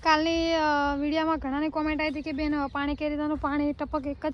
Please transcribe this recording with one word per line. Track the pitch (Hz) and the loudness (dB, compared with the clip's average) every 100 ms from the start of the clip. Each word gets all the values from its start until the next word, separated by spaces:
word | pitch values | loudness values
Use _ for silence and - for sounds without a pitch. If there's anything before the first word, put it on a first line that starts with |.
કાલની, | 330 311 320 330 330 | 4 4 4 2 2
અ, | 330 302 294 285 285 | 2 4 2 2 0
વીડિયોમાં | 294 311 320 320 | 0 0 0 0
ઘણાની | 269 277 311 | -2 -2 -2
કોમેન્ટ | 311 302 302 | -2 -2 0
આવી | 311 | -2
હતી | 294 | -2
કે, | 311 | -6
"બેન, | 285 302 294 | -4 -2 0
અ, | 277 | -2
પાણી | 285 285 294 | -2 -2 -2
કેવી | 302 294 | -2 -2
રીતનું?" | 302 302 | -2 -2
પાણી | 302 285 294 | -2 0 0
ટપક | 285 285 311 277 | -2 -4 -4 -4
એક | 277 | -6
જ | 302 | -6